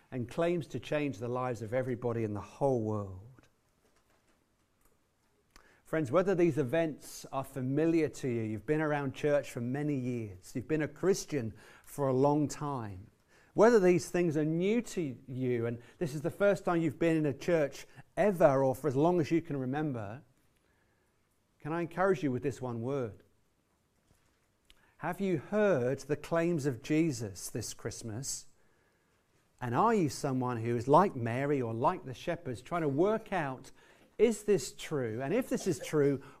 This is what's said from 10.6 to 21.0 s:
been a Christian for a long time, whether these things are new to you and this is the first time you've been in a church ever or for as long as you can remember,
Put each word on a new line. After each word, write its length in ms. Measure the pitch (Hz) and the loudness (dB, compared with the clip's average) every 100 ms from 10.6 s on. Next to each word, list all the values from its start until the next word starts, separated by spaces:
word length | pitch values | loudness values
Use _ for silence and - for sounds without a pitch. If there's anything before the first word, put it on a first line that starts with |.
| - | -2
been 140 | 156 | -2
a 60 | 147 | -2
Christian 640 | - 175 190 - 147 113 - - - | -2 0 0 -2 -4 -4 -8 -18 -20
for 240 | - - 139 | -16 -4 0
a 60 | |
long 340 | 131 139 147 147 | 4 4 4 0
time, 600 | - 147 135 110 95 107 _ _ _ _ | -4 -6 -6 -8 -12 -18 _ _ _ _
whether 280 | - 214 233 | 6 8 8
these 280 | 180 175 - | 6 4 2
things 280 | 175 175 147 | 0 2 2
are 80 | 151 | 0
new 360 | 165 185 233 | 0 2 0
to 340 | 220 - 151 113 - | -2 -6 -6 -8 -10
you 380 | 123 127 120 117 | -4 0 0 0
and 120 | 120 - - | -4 -10 -6
this 180 | 165 151 | -6 -4
is 60 | |
the 80 | 151 | -6
first 340 | - 202 190 | 2 2 2
time 180 | - 170 | 0 0
you've 180 | 160 - | 0 0
been 180 | 165 160 | 2 2
in 80 | 151 | 0
a 80 | |
church 520 | 123 - 165 143 - - - - - | -2 0 2 2 -4 -16 -20 -12 0
ever 480 | 202 175 160 135 | 0 6 6 6
or 120 | 135 131 | 4 2
for 120 | 156 | 0
as 80 | 131 | 4
long 240 | 160 180 | 4 4
as 120 | 139 | 2
you 100 | 165 | 0
can 160 | - 143 | 0 -4
remember, 640 | 127 139 156 120 101 123 - _ _ _ _ _ _ _ | -4 -2 -4 -4 -8 -12 -16 _ _ _ _ _ _ _